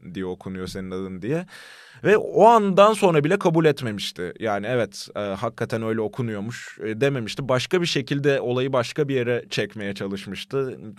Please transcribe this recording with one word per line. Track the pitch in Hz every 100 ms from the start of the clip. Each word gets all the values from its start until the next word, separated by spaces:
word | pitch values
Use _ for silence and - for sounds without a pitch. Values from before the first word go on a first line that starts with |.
| -
diye | 90
okunuyor | 92 92 98 95 92
senin | 98 92
adın | 92 95 92
diye. | 101 160 180 - - - - -
Ve | 160 214
o | - 143 208
andan | 233 202 180 202
sonra | 208 196 160
bile | 147 196
kabul | 185 165
etmemişti. | 156 139 123 101 - - 87 -
Yani | 110 101 104
evet, | 123 104 - - -
e, |
hakikaten | 104 98 117 - 113 113
öyle | 113 113
okunuyormuş, | 107 - 117 104 104 120 - -
e, | 107 110
dememişti. | 139 139 107 - 131
Başka | 127 - 180
bir | 170
şekilde | 156 123 143 143 139
olayı | 107 123 135
başka | 131 120 - 143
bir |
yere | 135 120 120 -
çekmeye | - 104 110 101
çalışmıştı. | 98 98 98 101 92 - 135 135 82 98